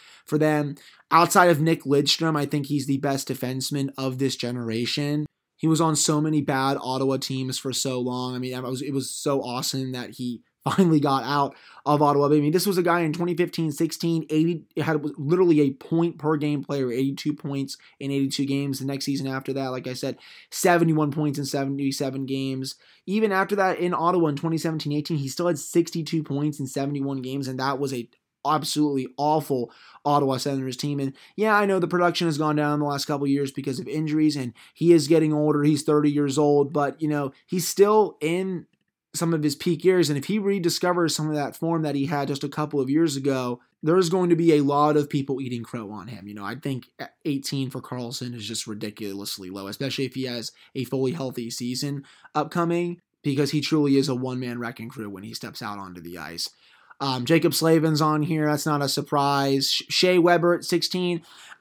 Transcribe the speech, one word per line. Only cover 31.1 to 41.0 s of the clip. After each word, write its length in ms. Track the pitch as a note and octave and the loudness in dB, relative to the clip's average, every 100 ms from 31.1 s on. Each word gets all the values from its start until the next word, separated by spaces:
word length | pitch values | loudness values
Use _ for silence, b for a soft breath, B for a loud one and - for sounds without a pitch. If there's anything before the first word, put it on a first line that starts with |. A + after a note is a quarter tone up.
| - B - | -8 B -2
yeah, 200 | G#3+ G#3 | 2 4
I 100 | G3+ | 4
know 120 | F#3+ | 2
the 80 | E3+ | 2
production 400 | F3+ F3 E3+ E3+ | 2 2 2 -2
has 120 | D3 | 0
gone 180 | D#3 D3+ | 0 2
down 220 | D3 D3 | 0 0
the 80 | D3 | -2
last 180 | C#3 | -4
couple 200 | - C#3+ | -4 -2
of 60 | C#3+ | 0
years 220 | C#3 C#3 | 0 -2
because 260 | C#3 C#3 B2+ | -4 -6 -6
of 80 | - | -6
injuries, 480 | D#3 D#3 D3+ D#3 | -4 -2 2 2
and 200 | D3 B2 - B | 0 -6 -10 B
he 220 | - E3 | 0 6
is 140 | E3 C#3 | 6 8
getting 260 | E3 D#3 | 4 4
older. 280 | D3+ D3+ D3+ | 2 2 4
He's 200 | D3 D3 | 4 2
thirty 280 | D#3 D3+ D3 | 4 4 4
years 280 | D3 C#3+ C3+ | 2 0 2
old, 340 | D3 D3 C#3+ | 4 4 2
but, 300 | D3+ C#3+ - | 2 -2 -2
you 60 | D#3 | -2
know, 240 | D3 C#3 b b | -2 -4 b b
he's 220 | F3+ D#3+ | -4 -2
still 480 | - G3+ G#3+ F#3+ - | 4 6 6 4 0
in 420 | D3+ F3+ F#3+ F3 - _ _ _ _ | -2 -2 -2 -6 -10 _ _ _ _
some 180 | - E3 | -4 0
of 120 | D#3+ | 2
his 100 | D3 | 0
peak 300 | C#3+ F#3 D#3+ | 0 -2 2
years, 240 | F#3 F#3 D3 | 4 4 2
and 80 | C#3+ | 0
if 60 | |
he 160 | C#3 G#3 | -2 -2
rediscovers 720 | G3 G3 E3+ - F3+ F3 | 0 0 0 0 0 2